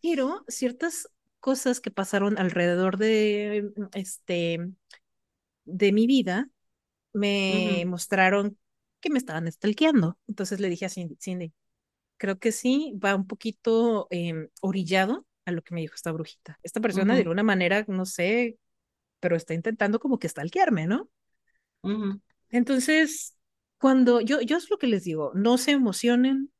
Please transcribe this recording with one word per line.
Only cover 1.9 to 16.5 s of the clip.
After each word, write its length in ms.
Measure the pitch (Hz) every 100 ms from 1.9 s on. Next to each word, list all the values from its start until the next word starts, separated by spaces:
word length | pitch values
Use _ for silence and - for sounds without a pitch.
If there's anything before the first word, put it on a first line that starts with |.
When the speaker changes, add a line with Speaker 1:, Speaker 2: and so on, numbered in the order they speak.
Speaker 1:
pasaron 480 | 196 196 202 202 202
alrededor 580 | 185 175 175 175 185 190
de, 720 | 214 220 214 208 208 208 208 208 196
este, 640 | 202 190 - - 175 170 165 175 190 _ - _ _ _ _ _ _
de 280 | - 180 202
mi 140 | 202 233
vida 440 | 269 190 185 269 _ _ _ _ _ _
me 320 | 208 202 202 190
Speaker 2:
Ujú. 380 | 190 214 180 175
Speaker 1:
mostraron 720 | 175 - 190 185 202 202 202 _ _ _ _
que 100 | 359
me 80 | 277
estaban 320 | 254 160 165
stalkeando. 680 | - 208 208 311 285 165 - -
Entonces 320 | 208 190 196
le 100 | 196
dije 160 | 170 185
a 40 |
Cindy, 260 | 185 170 -
"Cindy, 340 | - 180 170 _ _ _ _ _ _ _
creo 200 | 202 190
que 120 | 233
sí 420 | 220 247 269 302 208
va 120 | 196 196
un 100 | 190
poquito, 800 | 202 226 - - 226 233 220 -
em, 380 | 175 170 160 156 -
orillado 640 | 190 190 170 190 190 311 - _ -
a 60 |
lo 100 | 170
que 120 | -
me 80 | 170
dijo 120 | 156 -
esta 160 | 170
brujita. 460 | 160 160 - -